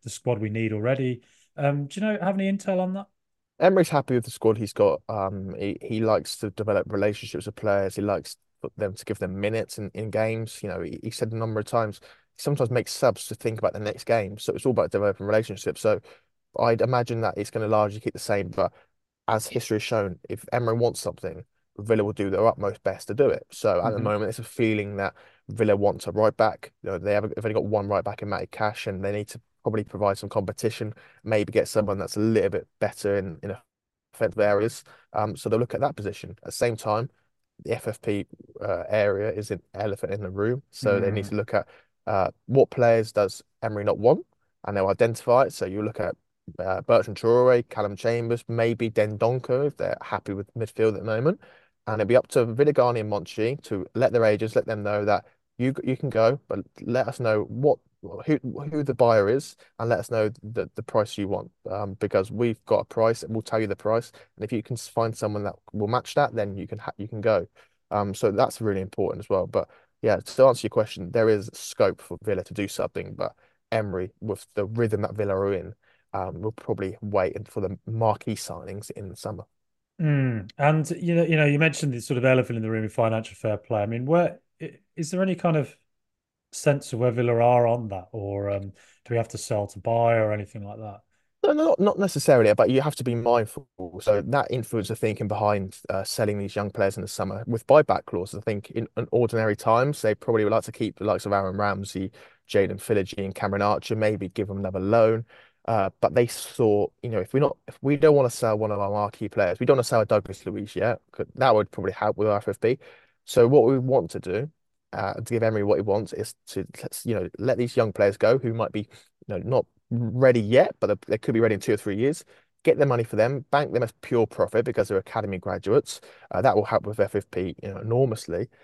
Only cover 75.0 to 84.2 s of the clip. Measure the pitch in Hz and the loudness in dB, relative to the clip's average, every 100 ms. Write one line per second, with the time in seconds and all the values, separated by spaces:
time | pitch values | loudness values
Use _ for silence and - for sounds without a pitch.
75 | 107 104 101 95 98 92 85 - _ _ | -2 -2 -2 0 0 -2 -6 -16 _ _
76 | _ 95 92 87 107 - - 101 95 - | _ -8 -6 -6 -8 -8 -6 -4 -4 -6
77 | 104 101 92 101 110 110 95 101 - 113 | -2 0 0 -4 -10 -6 -6 -6 -8 0
78 | 113 104 - 104 - 78 90 98 - - | 0 0 -4 -8 -8 -12 -12 -14 -14 -14
79 | 95 - - - - _ _ _ _ - | -14 -12 -12 -12 -16 _ _ _ _ -4
80 | 156 139 131 113 98 - 143 156 156 170 | 0 2 0 -2 -8 0 2 2 0 -4
81 | 175 170 165 156 147 143 160 147 143 120 | 0 2 4 4 4 4 2 2 -4 -4
82 | - 123 131 127 - 117 110 113 107 - | -4 2 4 4 2 -2 -2 -2 -2 0
83 | 113 110 - - 110 104 - 110 104 117 | 2 0 -4 -6 -4 -4 -4 -2 -2 -4
84 | 131 170 | 0 2